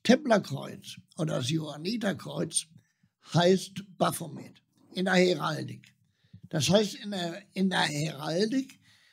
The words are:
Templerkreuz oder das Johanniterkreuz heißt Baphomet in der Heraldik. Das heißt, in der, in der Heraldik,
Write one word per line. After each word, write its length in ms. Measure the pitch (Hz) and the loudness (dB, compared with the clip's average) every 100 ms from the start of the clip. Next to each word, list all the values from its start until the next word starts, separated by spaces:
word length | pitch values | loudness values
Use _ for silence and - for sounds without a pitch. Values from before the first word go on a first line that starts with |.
Templerkreuz 920 | - 262 302 208 - 135 139 - - - _ - | 4 4 6 0 0 -8 -8 -14 -18 -20 _ -6
oder 220 | 156 - | -4 -2
das 120 | 123 | -2
Johanniterkreuz 1160 | 160 151 143 170 240 214 139 147 147 165 - - - _ _ _ _ - | -4 -6 -8 -6 -4 -4 -4 -8 -6 -4 -4 -8 -14 _ _ _ _ -2
heißt 500 | 160 175 190 - - - - | 4 6 4 2 -12 -14 -2
Baphomet 640 | 170 156 165 131 - - _ _ _ | -2 -2 -8 -12 -16 -20 _ _ _
in 120 | - 185 | -4 2
der 80 | |
Heraldik. 800 | 185 180 156 160 147 127 - - _ _ _ _ - - | 4 4 2 -2 -4 -8 -12 -16 _ _ _ _ -20 -6
Das 180 | 160 131 | -2 4
heißt, 280 | 202 202 - | 4 4 -2
in 160 | 208 | -8
der, 300 | 196 170 196 - | -6 -6 -8 -10
in 160 | 196 190 | 0 2
der 120 | 180 | 2
Heraldik, 1000 | 156 147 156 143 156 165 220 262 269 - _ _ _ | 0 0 -4 -4 -4 0 0 0 -4 -10 _ _ _